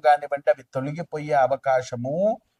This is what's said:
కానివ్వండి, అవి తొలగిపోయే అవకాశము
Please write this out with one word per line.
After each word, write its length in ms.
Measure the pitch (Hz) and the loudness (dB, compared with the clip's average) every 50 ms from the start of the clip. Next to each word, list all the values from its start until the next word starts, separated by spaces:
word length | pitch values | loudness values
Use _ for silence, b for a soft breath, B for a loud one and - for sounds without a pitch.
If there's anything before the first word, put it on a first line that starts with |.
| 151 151 | 4 4
కానివ్వండి, 420 | 147 147 147 143 143 139 - 156 | 4 4 2 -2 -6 -2 2 0
అవి 140 | 147 - 123 _ - | 0 0 -2 _ -6
తొలగిపోయే 600 | 135 131 139 151 165 170 - - 156 147 151 151 143 127 | -6 -4 -4 -6 -8 -8 -8 -8 -8 -4 0 2 2 2
అవకాశము 720 | 123 139 135 - 135 131 127 127 - - 123 120 127 147 170 196 214 226 - _ _ _ _ | 2 2 0 0 0 0 0 0 -4 -8 -8 -6 -4 -2 0 0 0 -2 -2 _ _ _ _